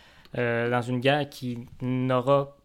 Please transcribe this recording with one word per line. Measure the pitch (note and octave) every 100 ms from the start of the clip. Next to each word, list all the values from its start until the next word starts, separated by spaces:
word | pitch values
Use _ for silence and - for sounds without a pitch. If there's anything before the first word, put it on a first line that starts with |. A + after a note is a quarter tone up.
| - - - -
euh, | A#2+ A#2 A#2+
dans | B2
une | A#2+ B2
guerre | C3 D3 C#3+
qui | - B2 A#2 B2 -
n'aura | B2+ B2+ B2+ B2+ B2 C#3 C#3 -